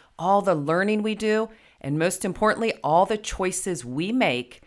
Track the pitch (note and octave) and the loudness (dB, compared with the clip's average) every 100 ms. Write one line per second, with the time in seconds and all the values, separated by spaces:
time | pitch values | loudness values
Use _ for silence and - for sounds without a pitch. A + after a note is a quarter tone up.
0 | _ - F3 G3+ F#3+ E3 C#3+ E3 G3+ G#3+ | _ -6 2 2 4 0 2 0 2 0
1 | G#3+ G#3+ G#3+ G#3+ A3 - _ _ C#3 D3 | -2 -2 0 0 -2 -8 _ _ -4 0
2 | E3+ F#3+ G3+ - G#3+ - A3+ - D3 D#3+ | 0 0 -6 0 0 2 -2 -2 2 2
3 | G3 G#3+ G#3+ - F#3 F3+ - F3 A#2+ B2+ | 4 0 -6 -4 -4 -2 -4 -6 -6 -4
4 | F3+ B3+ G3 B2 B2 - | -2 0 2 0 -4 -14